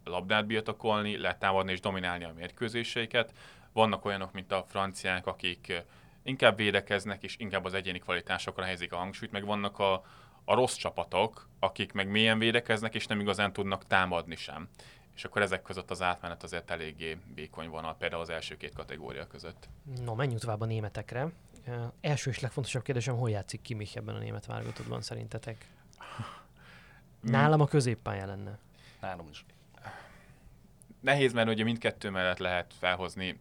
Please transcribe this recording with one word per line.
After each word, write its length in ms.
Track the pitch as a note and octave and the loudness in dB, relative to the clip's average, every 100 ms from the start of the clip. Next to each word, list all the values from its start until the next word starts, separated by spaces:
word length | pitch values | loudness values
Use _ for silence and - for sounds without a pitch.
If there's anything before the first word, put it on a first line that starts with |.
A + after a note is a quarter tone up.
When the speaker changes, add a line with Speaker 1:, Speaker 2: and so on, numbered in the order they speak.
Speaker 1:
labdát 420 | - F2 F#2 G#2+ G#2+ | -6 -4 2 2 2
birtokolni, 720 | A2 G#2+ G#2 A2+ G#2+ G#2 G#2 | 0 -2 -2 2 2 2 0
letámadni 540 | F#2 F2+ G2+ F#2+ F#2+ | -2 2 2 4 2
és 80 | F#2 | 0
dominálni 440 | G#2 F#2+ F2+ F2 | -2 -2 -2 -4
a 100 | E2+ D#2+ | -6 -10
mérkőzéseiket. 960 | F2+ - A#2 A#2 A#2+ B2 A2+ B2 A#2 - - - - | -12 -6 -4 -4 -4 -4 0 2 0 -4 -20 -20 -4
Vannak 320 | - A2 G2 G#2 | 4 4 4 0
olyanok, 260 | G2 F#2+ | -2 -4
mint 200 | G2 F#2+ | -8 -2
a 140 | F#2+ F2+ | -2 0
franciák, 600 | G2+ G2 F#2 F#2+ F#2 F#2 | -2 -2 -2 -2 0 -2
akik 560 | F2+ F#2 F2 - F2 - - - - | -4 -4 -4 -4 -6 -6 -16 -20 -12
inkább 340 | - C3 B2 G#2+ | -6 6 8 8
védekeznek, 680 | G#2+ G2 G2 G2+ G#2 G2 | 4 4 2 0 0 -6
és 120 | F#2+ - | -8 -10
inkább 280 | G#2+ F#2+ F#2 | -4 -2 -2
az 80 | |
egyéni 260 | F#2+ F#2 F2+ | -4 -4 -6
kvalitásokra 640 | - F2+ F2 F#2 - F#2 | -2 -2 0 -4 -2 -4
helyezik 300 | F#2 F2+ E2+ | -4 -4 -4
a 40 | F2 | -4
hangsúlyt, 340 | F#2 G2 A2+ | -4 -6 -8
meg 140 | G2+ G2+ | -6 -2
vannak 340 | G#2 G2+ - | -2 -2 2
a, 140 | G2 F#2+ - - - - - | 2 2 -2 -18 -20 -12 2
a 80 | G#2+ | 4
rossz 200 | B2+ - | 4 2
csapatok, 760 | - - - F2+ A2 - - - | -4 -2 0 2 2 0 -16 0
akik 320 | F#2+ - G2 | 0 0 -2
meg 160 | G2+ G2 | -2 0
mélyen 320 | G2+ A2+ A2 | 4 6 6
védekeznek, 560 | A2+ A#2 A#2 A2 A2 A2+ | 4 4 2 0 0 -4
és 120 | - | -2
nem 120 | G#2+ | 0
igazán 340 | G2+ G2 G2+ | 2 2 0
tudnak 340 | F#2 G2 F#2+ - | 0 -2 -4 2
támadni 480 | G2 F#2 F2 D#2+ D#2+ | 2 4 0 -2 -8
sem. 340 | - D2+ F#2 - - - - - | -10 -10 -12 -16 -20 -20 -20 -12
És 80 | |
akkor 180 | A2+ - | -4 2
ezek 200 | G2+ F#2 | 2 0
között 300 | - F#2 F2 | -4 -8 -6
az 100 | F2+ | 0
átmenet 420 | F2+ F2 F2 E2+ | 0 0 -4 -8
azért 280 | F2+ E2+ - | -6 -8 -4
eléggé 460 | E2+ D#2 D2 D#2+ D#2+ - C#2 | -6 -6 -6 -8 -8 -10 -12
vékony 340 | D2+ - D#2+ | -12 -10 -10
vonal, 260 | D#2+ D#2+ D#2+ | -8 -8 -6
például 260 | E2+ E2 | -4 -4
az 80 | E2 | -4
első 280 | E2 - D#2 | -6 -8 -10
két 160 | D2 | -12
kategória 540 | - D2+ D2 C2+ C2 E2 | -10 -10 -10 -10 -10 -10
között. 420 | - E2 F#2+ - - D3 B2+ B2 | -12 -14 -14 -18 -18 -12 -8 -6
Speaker 2:
No, 100 | A2 | -2
menjünk 260 | C#3 A#2 | -2 -2
tovább 200 | A#2 G#2+ | -2 -2
a 40 | A2+ | -2
németekre. 640 | A2 G#2 - G#2 A#2+ D3+ E3+ - - - | -2 -4 -6 -6 -4 -4 -6 -16 -16 -10
Ö, 160 | A#2+ A#2+ - | -6 -6 -6
első 280 | E3 C#3+ - | -2 0 0
és 100 | A#2+ | -2
legfontosabb 440 | B2+ - B2+ B2+ | -4 -4 -4 -4
kérdésem, 320 | A#2+ B2 A#2 A#2+ | -2 -2 0 0
hol 140 | B2 | 2
játszik 320 | G#2 F#2 A2 | 0 -2 -10
Kimmich 360 | - A2+ G#2 A#2 | -8 -8 -6 -8
ebben 180 | G#2+ G#2+ | -8 -6
a 40 | |
német 260 | G#2+ G#2+ G#2+ | -6 -8 -6
válogatottban 560 | A2 A#2 A2+ A#2 A#2+ | -6 -6 -8 -6 -6
szerintetek? 640 | A2 A#2 A2+ A2+ - A2+ - - - - - - | -6 -8 -8 -8 -8 -12 -14 -20 -20 -20 -14 -10
Speaker 1:
Hmm. 1160 | A2+ - - - - - - - - - - | -10 -12 -20 -20 -20 -20 -20 -20 -20 -6 2
Speaker 2:
Nálam 300 | C3 D3 D#3 | 6 8 8
a 40 | D3 | 6
középpálya 600 | D3+ B2+ A2 - G2+ G2 | 6 4 0 -2 -6 -6
lenne. 320 | G2 G2+ G#2+ - - - - | -8 -8 -12 -16 -20 -20 -12
Speaker 3:
Nálam 260 | G2+ F2+ D#2+ | -8 -8 -12
is. 140 | C#2+ - - - - - - - - - - - - - - - - | -16 -20 -20 -20 -18 -16 -16 -18 -20 -20 -20 -20 -20 -20 -20 -20 -2
Speaker 1:
Nehéz, 340 | C3 C#3 C3 | 4 6 6
mert 160 | A#2 A2+ | 6 4
ugye 140 | A2 | 4
mindkettő 460 | A2 A#2 A#2 - G#2+ | 2 2 0 0 -2
mellett 280 | F#2+ F#2 F2+ | 2 2 2
lehet 360 | F#2 F2+ F2 - | 0 0 -2 0
felhozni 600 | F2+ F#2 F2+ F#2 F#2 E2 | 0 2 -2 -4 -4 -6